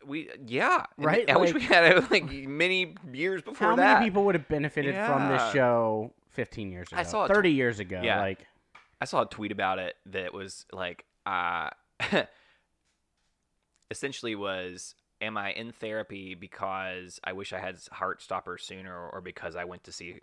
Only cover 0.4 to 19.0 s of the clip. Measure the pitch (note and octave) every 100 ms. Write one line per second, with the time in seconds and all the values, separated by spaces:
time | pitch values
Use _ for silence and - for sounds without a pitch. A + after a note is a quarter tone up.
0.4 | B2+ B2 A3+ F4+ - - D3 G3 A#3+ C3+
1.4 | E3+ C#4+ A#3+ F#3+ E3 F3+ C4 G3+ D#3 C3+
2.4 | C3+ D3 F3 F#3 F3+ E3 D#3+ B2+ F3 F#3+
3.4 | - C#4+ G#3+ A3+ F#3+ G#3+ A#3 F#3+ G3+ E3+
4.4 | C#3 D3+ D3 D#3 C#3 C#3+ G#3+ C3+ C3+ C3
5.4 | A#2 C#3 B2 A#2 A2+ A2 A2+ - _ -
6.4 | A2+ - G2+ F2+ F2+ - E3+ G#3+ F3+ G3+
7.4 | F#3+ C#3+ B2 G#2+ F#2+ F#2 A2+ G2+ G2 F#2+
8.4 | - _ _ - _ _ C3 E3+ - -
9.4 | G#2 G#2 G2 F#2+ F2+ - - F#2+ F2+ -
10.4 | G2 - - F#2+ F2+ F2 _ _ - F#2
11.4 | F2 F2 D#2+ - _ - - F#3 A2+ _
12.4 | _ _ _ _ _ _ _ _ _ _
13.4 | _ _ _ _ _ G#2+ C#3 C3+ A#2+ G#2+
14.4 | G2+ F#2+ F#2 F2+ - - _ _ G#2+ A2
15.4 | G2+ - A2+ A#2 A2 A2 G#2 G2 F#2+ F#2
16.4 | F#2+ - G2 F#2+ F#2+ F#2 F2+ - - F#2+
17.4 | G2 F#2 F#2+ F2+ - - F#2+ F#2+ - F#2
18.4 | F#2 F2+ - F#2+ F#2+ F2+